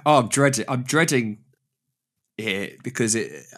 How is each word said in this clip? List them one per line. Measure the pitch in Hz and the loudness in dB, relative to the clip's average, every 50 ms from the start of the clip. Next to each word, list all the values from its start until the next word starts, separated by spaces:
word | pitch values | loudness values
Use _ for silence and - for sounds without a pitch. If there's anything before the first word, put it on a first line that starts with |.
| - | 2
Oh, | 151 151 139 | 4 4 4
I'm | 120 104 | 4 2
dreading, | - 139 139 139 131 127 - - | 2 2 2 2 2 0 -2 -4
I'm | 135 127 123 | -4 -4 -4
dreading | - - 151 165 160 151 131 117 107 104 104 _ _ _ _ _ _ _ _ _ _ _ _ _ _ _ _ _ _ _ - | 0 0 2 2 2 2 0 0 -2 -6 -10 _ _ _ _ _ _ _ _ _ _ _ _ _ _ _ _ _ _ _ -8
it | 110 110 95 98 98 - - - - | -4 -4 -4 -4 -4 -8 -10 -12 -12
because | - 131 - 120 110 107 | -8 -4 -2 0 0 0
it, | 113 90 - 76 71 65 - - | -2 -4 -6 -8 -14 -18 -18 -12